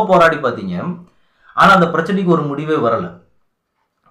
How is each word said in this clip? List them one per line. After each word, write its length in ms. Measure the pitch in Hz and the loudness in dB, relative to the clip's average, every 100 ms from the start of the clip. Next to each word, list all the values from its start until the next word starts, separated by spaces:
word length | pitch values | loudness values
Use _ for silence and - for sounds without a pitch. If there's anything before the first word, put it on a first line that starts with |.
| 190 | 4
போராடி 320 | 180 165 147 | 4 4 2
பார்த்தீங்க. 380 | 123 107 95 87 151 175 - _ _ _ _ - | -4 -6 -6 -8 -8 -10 -16 _ _ _ _ 2
ஆனா 160 | 180 | 4
அந்த 160 | 190 170 | 4 2
பிரச்சனைக்கு 460 | 156 165 190 175 156 | -2 -2 -2 0 0
ஒரு 80 | |
முடிவே 340 | 147 139 151 151 | -2 -6 -4 -2
வரல. 300 | 117 110 87 - _ _ _ _ _ _ _ _ _ | 0 -2 -6 -14 _ _ _ _ _ _ _ _ _